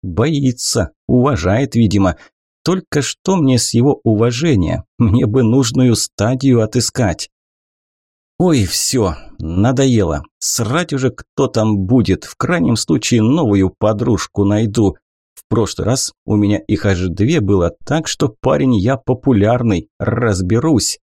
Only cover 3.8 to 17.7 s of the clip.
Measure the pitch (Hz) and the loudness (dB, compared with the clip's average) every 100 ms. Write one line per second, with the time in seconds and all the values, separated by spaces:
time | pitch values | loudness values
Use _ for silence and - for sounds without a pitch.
3.8 | 131 - 117 104 117 120 165 113 82 85 | 2 2 0 2 0 0 0 2 0 -4
4.8 | - _ 117 113 131 127 113 131 120 131 | -8 _ 2 2 2 2 2 2 0 2
5.8 | 127 110 - - 104 127 135 120 110 127 | 2 2 -2 -4 -2 0 2 2 2 -2
6.8 | 113 - 107 - - _ _ _ _ _ | -4 -2 -2 -2 -10 _ _ _ _ _
7.8 | _ _ _ _ _ _ 175 143 90 - | _ _ _ _ _ _ 2 2 0 -4
8.8 | - 131 95 73 - - 80 87 113 131 | -2 0 -2 -4 -14 -12 -4 0 2 2
9.8 | 135 117 87 73 - _ - - 107 147 | 2 2 0 -4 -8 _ -8 -4 -2 -2
10.8 | 175 139 131 - - - 127 117 107 104 | -4 -2 -4 -4 -12 -4 -2 0 0 0
11.8 | 95 123 101 92 - - - 175 123 113 | 2 2 2 -2 -4 -8 -4 -2 0 -2
12.8 | - 147 - 120 110 156 131 101 95 _ | -2 -2 0 0 2 2 2 2 0 _
13.8 | 107 104 120 101 - - 101 104 113 107 | -2 0 -2 -2 -4 -2 0 0 0 0
14.8 | 101 - _ _ _ - _ 107 104 - | 0 -2 _ _ _ -20 _ -2 -2 -2
15.8 | 92 135 - _ - 107 104 104 - 107 | -2 -2 -4 _ -2 0 2 0 -2 -2
16.8 | 104 90 92 80 110 165 98 101 82 | 0 0 -2 -2 0 0 2 2 0